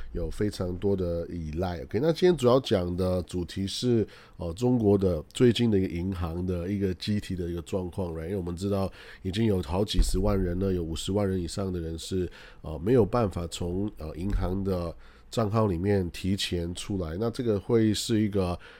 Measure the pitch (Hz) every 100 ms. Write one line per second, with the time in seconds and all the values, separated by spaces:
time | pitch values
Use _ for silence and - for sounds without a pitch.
0 | - 85 82 - 104 - 92 90 101 98
1 | 87 85 85 87 78 78 90 85 67 101
2 | 156 160 180 165 120 131 - 104 87 90
3 | 92 90 80 90 85 - 98 - 123 117
4 | 101 - - - 87 82 123 127 104 101
5 | 92 80 - - 123 107 117 101 95 85
6 | 92 90 85 85 92 90 87 101 95 90
7 | - 104 - 92 85 85 82 98 90 92
8 | 90 80 80 101 87 87 98 98 95 -
9 | - - 95 95 113 95 90 92 104 92
10 | - 92 101 98 92 87 98 92 80 82
11 | - 98 101 95 85 104 98 90 80 82
12 | - 95 85 - - - - 76 87 127
13 | 98 120 107 90 85 - 87 90 104 -
14 | 78 76 95 98 90 95 95 90 85 -
15 | - - - - 107 113 110 85 98 101
16 | 87 - 92 98 - 87 85 180 - 98
17 | 82 85 117 113 120 104 - 117 110 98
18 | - 110 107 98 90 87 -